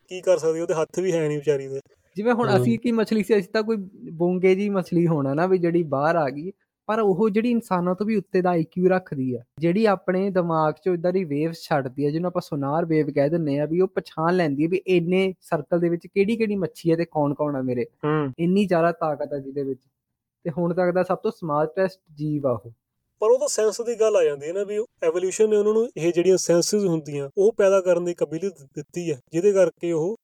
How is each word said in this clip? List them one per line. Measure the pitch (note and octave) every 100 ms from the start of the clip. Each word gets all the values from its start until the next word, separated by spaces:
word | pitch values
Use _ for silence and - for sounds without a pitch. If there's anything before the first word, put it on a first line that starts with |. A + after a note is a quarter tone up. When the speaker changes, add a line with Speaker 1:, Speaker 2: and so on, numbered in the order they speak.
| -
Speaker 1:
ਕੀ | F3+
ਕਰ | F3+ E3+
ਸਕਦੀ, | D#3+ D#3+
ਉਹਦੇ | F3
ਹੱਥ | D#3+ D#3 -
ਵੀ | F#3
ਹੈ | E3 D3+
ਨਹੀਂ | D3
ਵਿਚਾਰੀ | D3 C#3 C3+
ਦੇ। | C3+ - _ _ F#3
Speaker 2:
ਜਿਵੇਂ | A3+
ਹੁਣ | A#3 A3+
Speaker 1:
ਹੂੰ। | G3+
Speaker 2:
ਅਸੀਂ | - A3+
ਕੀ | A#3+
ਮਛਲੀ | A3+ G#3 A3
ਸੀ, | G3+ G#3
ਅਸੀਂ | F3+
ਤਾਂ | A3
ਕੋਈ | G#3+ A3 F#3 - E3
ਬੋਂਗੇ | E3 F3 F#3 F#3
ਜਿਹੀ | F#3+ G3+
ਮਛਲੀ | G3 - E3 E3+
ਹੋਣਾ | D#3 C3+
ਨਾ | C#3+ F#3
ਵੀ | F#3
ਜਿਹੜੀ | E3+ E3+
ਬਾਹਰ | D#3+ C3+ D3+ E3+
ਆ | C#3
ਗਈ। | C#3+ F3+ - _ _ -
ਪਰ | A3
ਉਹ | G#3 E3+ A3
ਜਿਹੜੀ | G#3 A#3+
ਇਨਸਾਨਾਂ | A#3 - F3+ F3+
ਤੋਂ | F#3 G#3+
ਵੀ | G#3+
ਉੱਤੇ | - F#3
ਦਾ | F3+
ਆਈ | F3
ਕਿਊ | D#3 F3+ F#3
ਰੱਖਦੀ | F#3 F#3 C#3+ C3
ਆ, | A#2+ - -
ਜਿਹੜੀ | E3+ F#3+ A3
ਆਪਣੇ | F#3 - F#3 G3
ਦਿਮਾਗ | F#3 E3+ D#3+ D#3
'ਚੋਂ | D3+ F#3+
ਇੱਦਾਂ | F3 F3+
ਦੀ | F#3
ਵੇਵਸ | E3 C#3+ D#3+ E3
ਛੱਡਦੀ | - D3+ C3 B2+
ਆ, | C#3+
ਜਿਹਨੂੰ | D#3 F3+
ਆਪਾਂ | F3
ਸੋਨਾਰ | - D3+ C#3 D#3
ਵੇਵ | E3+ D#3 D3+
ਕਹਿ | C#3+ C#3+
ਦਿੰਦੇ | E3+ D3+ C#3+
ਆ, | D3+
ਵੀ | F3
ਉਹ | F#3+
ਪਛਾਣ | G3 - - E3 F#3
ਲੈਂਦੀ | D#3+ C#3
ਆ | E3
ਵੀ | F#3 -
ਇੰਨੇ | F3+ E3+ F#3 F#3+ -
ਸਰਕਲ | - E3 - E3+
ਦੇ | E3+
ਵਿੱਚ | E3+ F#3
ਕਿਹੜੀ | G3+ G3 A3+
ਕਿਹੜੀ | A3 G3+
ਮੱਛੀ | E3+ - E3
ਆ | E3
ਤੇ |
ਕੌਣ | E3+ D#3 C#3+
ਕੌਣ | C#3+ D3 C3+
ਆ |
ਮੇਰੇ। | C3 A#2+ A#2 -
Speaker 1:
ਹੂੰ। | D3+ D#3 C#3 B2+
Speaker 2:
ਇੰਨੀ | E3+ F#3+ F#3+
ਜ਼ਿਆਦਾ | E3+ E3+
ਤਾਕਤ | E3+ D#3+ C#3+ C#3+
ਆ | C#3+
ਜਿਹਦੇ | C3+ C#3+
ਵਿੱਚ। | C3+ C3 _ _ _ _ _ _
ਤੇ | F3 E3
ਹੁਣ | E3+
ਤੱਕ | F3 F3+
ਦਾ | F3+
ਸਭ | F3+ F3+
ਤੋਂ | A3
ਸਮਾਰਟੈਸਟ | - E3 D3 D#3 F#3+ F#3+ - _
ਜੀਵ | D3 D3+ D3 C3+
ਆ |
ਉਹ। | A#2+ A#2 - _ _ _ -
Speaker 1:
ਪਰ | G#3+
ਉਹ | C4
ਤਾਂ | C#4+
ਸੈਂਸ | - A3 G3
ਦੀ | A#3 G#3+
ਗੱਲ | A3 G3
ਆ |
ਜਾਂਦੀ | D#3 C#3+ D3
ਹੈ |
ਨਾ | F#3+
ਵੀ | G3+ G#3 - -
ਐਵੋਲਿਊਸ਼ਨ | E3+ F3 F#3 F3+ A3
ਨੇ | G#3+
ਉਹਨਾਂ | G#3
ਨੂੰ | A3 A#3 D#3
ਇਹ | E3+
ਜਿਹੜੀਆਂ | E3+ F3+ F3+
ਸੈਂਸਿਸ | - E3+ E3 G#3
ਹੁੰਦੀਆਂ | G3 D#3+ D3 C#3+ C#3 G#3
ਉਹ | G3+
ਪੈਦਾ | - G3 G3
ਕਰਨ | F3+ F3
ਦੀ | F3
ਕਾਬਲੀਅਤ | F3 D3+ D#3+ G3 F#3
ਦਿੱਤੀ | C#3 D3+ - F3 E3+
ਹੈ, | C3+ -
ਜਿਹਦੇ | D#3+ G3+
ਕਰਕੇ | F#3+ F3 - E3+
ਉਹ | E3 E3+ A3+